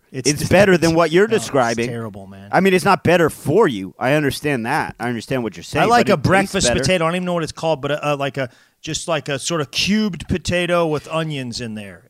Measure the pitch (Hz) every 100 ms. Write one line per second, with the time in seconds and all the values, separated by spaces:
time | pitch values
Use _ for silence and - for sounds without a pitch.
0 | _ 131 127 147 160 175 190 175 165 165
1 | 170 170 220 220 - 139 117 117 120 117
2 | 113 98 98 98 98 147 190 180 190 175
3 | 156 175 156 - - 175 202 104 95 -
4 | 123 151 143 - 151 135 113 151 98 -
5 | 120 117 - 131 110 85 - 139 190 240
6 | 180 175 117 190 196 196 123 117 135 185
7 | 165 180 180 175 151 - 165 151 139 147
8 | 147 143 139 139 127 _ _ _ - 156
9 | - 156 143 139 - 170 139 - - 214
10 | 214 160 - 185 - 175 175 175 170 147
11 | 147 160 156 143 123 113 120 107 101 87